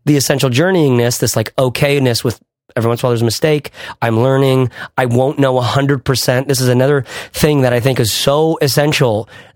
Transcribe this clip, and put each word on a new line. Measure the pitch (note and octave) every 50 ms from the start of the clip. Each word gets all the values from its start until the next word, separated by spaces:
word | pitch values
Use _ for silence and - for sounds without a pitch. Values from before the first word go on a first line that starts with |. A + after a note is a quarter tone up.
| -
the | - D3+
essential | C#3+ B2+ - D3+ C3+ C3+ C3+
journeyingness, | A#2+ B2 D#3+ F#3 F#3+ F3+ D#3 C#3 B2+ A#2+ A#2+ A#2+ A#2+ -
this, | - A#2 -
like, | A#2+ A2 - -
okayness | - C3+ B2+ A#2+ - D3 C#3+ C#3+ C#3+ C3+ B2+ A#2 - -
with | B2+ A2 - _ _ _ _ _ _ -
every | - A2 A2+
once | A#2 A#2+ -
in |
a | B2+
while | A#2+
there's | A2+ A#2
a |
mistake. | A#2 G#2+ - - D#3 D3+ D3+ D3 - - - - - - - -
I'm | A#2 A2+ A2
learning. | A#2 C3 C3+ C3+ C3+ C3+ C3 C3 B2+ A#2+ - - - - -
I | - C3
won't | B2+ A#2 B2 C3 C3+ D3+ -
know | C#3 C3+ B2+ B2+
a | A#2+
hundred | A2+ G#2 C#3 C#3 C#3 C#3+ C3+ -
percent. | - C3+ A#2+ - - C3 B2 B2+ -
This | C#3 B2
is | C3 B2+
another | B2+ B2 B2+ C#3 D3 C#3+ B2+ - - - - - -
thing | - - D3+ D3+ C#3+ C3
that | B2 A#2+
I | A#2+
think | A2+ C#3 C3 A#2
is | B2 G#2+ -
so | - - - C#3 D3 D#3+ D#3+ E3 D#3
essential | D#3 C#3+ A#2+ - D3 D3+ D3+ - C#3+ B2 G#2+ G#2 A#2 - - - - - _